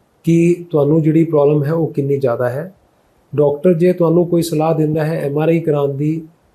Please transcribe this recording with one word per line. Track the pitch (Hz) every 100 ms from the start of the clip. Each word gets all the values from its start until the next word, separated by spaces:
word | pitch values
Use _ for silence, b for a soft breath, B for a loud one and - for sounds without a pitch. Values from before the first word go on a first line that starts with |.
| _ _
ਕਿ | 165 165 170 170 170
ਤੁਹਾਨੂੰ | 156 143 160
ਜਿਹੜੀ | 156 160
ਪ੍ਰੋਬਲਮ | 160 151 143 151
ਹੈ | 143
ਉਹ | 165 156
ਕਿੰਨੀ | - 139 139
ਜ਼ਿਆਦਾ | 135 117 123
ਹੈ। | 127 180 - _ _ _ _ _ 135
ਡਾਕਟਰ | 143 147 185
ਜੇ | 165 180
ਤੁਹਾਨੂੰ | 180 165 165 170
ਕੋਈ | 170
ਸਲਾਹ | 165 156 156 151
ਦਿੰਦਾ | 151 156 151
ਹੈ | 160
ਐਮ | 147 143
ਆਰ | 160
ਆਈ | 170
ਕਰਾਉਣ | 156 147 143
ਦੀ, | 139 151 160 160 _ _